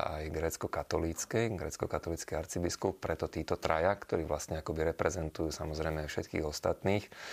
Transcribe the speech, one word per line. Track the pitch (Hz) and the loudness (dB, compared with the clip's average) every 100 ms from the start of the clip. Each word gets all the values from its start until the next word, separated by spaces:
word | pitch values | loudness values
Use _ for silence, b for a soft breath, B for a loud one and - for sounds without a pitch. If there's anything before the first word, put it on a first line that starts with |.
| - 78 | -2 -2
aj | 78 | -2
grécko-katolíckej, | 73 82 - - - - 85 82 80 - 113 117 95 | 0 0 0 -2 -2 0 2 2 -2 0 2 2 0
grécko-katolícky | 73 - - 80 85 82 - 78 | -4 -2 -2 -2 -2 -4 -2 -4
arcibiskup, | 80 87 87 - 98 92 | -2 0 0 2 0 0
preto | 92 82 80 | -2 0 -2
títo | 82 78 85 | -2 0 2
traja, | - 80 87 101 | 4 4 4 4
ktorí | - 90 78 | 0 0 0
vlastne | 76 - 80 | -2 -2 -4
akoby | 80 80 80 | -2 0 2
reprezentujú | 80 85 85 80 - 80 73 | 2 0 2 -2 0 -2 -2
samozrejme | 80 78 80 78 | -2 -2 0 0
aj | 76 | -2
všetkých | - - 87 | -4 -2 -2
ostatných. | 78 76 87 85 95 104 - B B | -2 0 0 2 2 2 0 B B